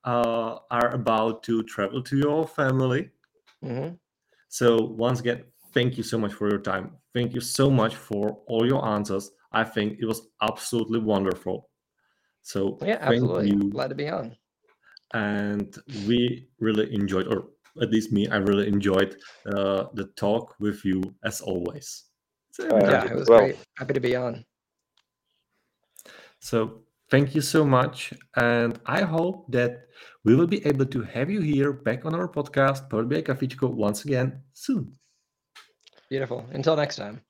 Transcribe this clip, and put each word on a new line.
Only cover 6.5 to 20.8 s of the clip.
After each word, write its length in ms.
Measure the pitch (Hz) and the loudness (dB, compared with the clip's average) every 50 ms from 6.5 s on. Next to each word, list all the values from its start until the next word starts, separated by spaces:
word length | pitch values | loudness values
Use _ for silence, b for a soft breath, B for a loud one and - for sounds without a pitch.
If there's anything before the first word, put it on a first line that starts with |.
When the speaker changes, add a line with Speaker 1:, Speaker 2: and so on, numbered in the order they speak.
Speaker 1:
your 100 | 104 98 | 0 0
time. 320 | 101 101 95 95 95 - - - _ _ _ | -2 -4 -4 -4 -6 -10 -16 -18 _ _ _
Thank 180 | 123 120 120 123 | -4 -4 -2 -4
you 60 | 123 | -6
so 300 | 120 - - - 135 139 | -8 -6 0 2 4 4
much 240 | 135 127 107 113 - | 6 4 2 2 -2
for 420 | - - - - 101 104 107 104 - - | -6 -10 -6 -4 -4 -2 -4 -4 -6 -8
all 200 | - 117 113 117 | -4 0 2 2
your 180 | 123 135 139 - | 2 2 0 0
answers. 440 | 113 104 104 104 104 98 98 101 - b b b b b | 0 -2 -2 -2 -2 -4 -6 -6 -8 b b b b b
I 120 | 110 113 | -2 -2
think 340 | 113 - 113 104 107 107 - | 0 -2 -2 -2 -2 -4 -4
it 60 | 120 | -4
was 220 | 110 113 110 - _ _ _ 107 | -4 -4 -6 -8 _ _ _ -4
absolutely 560 | 107 - - - - - 117 110 - 110 117 | -4 -4 -4 -8 -4 -2 -2 -2 0 -2 -2
wonderful. 680 | 110 107 104 95 98 95 90 - - 92 95 - - _ _ _ _ _ _ _ _ _ _ _ _ _ _ _ _ | 0 2 2 2 2 0 -2 -2 -4 -6 -6 -8 -10 _ _ _ _ _ _ _ _ _ _ _ _ _ _ _ _
So 360 | - - 101 95 98 - - - | -8 -4 -2 -2 -2 -4 -4 -4
Speaker 2:
Yeah, 160 | 190 220 - | -4 -4 -2
Speaker 1:
thank 240 | 156 135 123 120 127 | 2 2 2 2 2
Speaker 2:
absolutely. 280 | - - 87 - 101 | 0 0 0 2 2
Speaker 1:
you. 200 | 101 98 101 101 | 2 2 2 0
Speaker 2:
Glad 180 | 101 135 135 135 | -2 -4 -6 -6
to 60 | 139 | -6
be 140 | 139 143 151 | -6 -6 -6
on. 280 | 160 - - - 123 _ _ _ _ _ _ b b b b b b b b _ - | -6 -8 -8 -10 -14 _ _ _ _ _ _ b b b b b b b b _ -4
Speaker 1:
And 600 | 117 107 104 104 101 104 104 104 104 101 101 - - _ - 135 107 98 | -4 -2 -2 -2 -2 -2 -2 -2 -4 -4 -6 -10 -20 _ -14 -12 -6 -2
we 420 | 104 120 120 120 123 123 123 - _ _ _ | 0 2 2 2 0 -2 -6 -10 _ _ _
really 320 | 110 110 110 107 107 - - | -2 0 2 2 0 0 0
enjoyed, 320 | 104 101 95 95 92 87 | -2 0 0 0 0 0
or 220 | - - 92 - - _ _ _ _ _ - | 0 -2 -2 -4 -8 _ _ _ _ _ -4
at 100 | 120 104 | -2 2
least 220 | 110 113 110 - 113 | 2 0 0 2 0
me, 160 | 101 101 - | 0 2 2
I 80 | 110 | 0
really 320 | 104 95 101 101 101 101 104 | 0 2 4 4 4 2 2
enjoyed, 480 | 101 101 95 101 95 95 101 98 - B B B B B B | 0 2 2 4 4 4 2 2 -2 B B B B B B
uh, 380 | 101 101 98 98 98 98 95 98 - - | -6 -4 -2 0 0 0 -2 -2 -4 -8
the 160 | - 101 101 _ | -10 -10 -10 _
talk 380 | - - 101 107 117 117 - - _ | -4 -2 0 0 0 -2 -8 -12 _
with 240 | 104 104 104 104 | -2 -2 -2 -2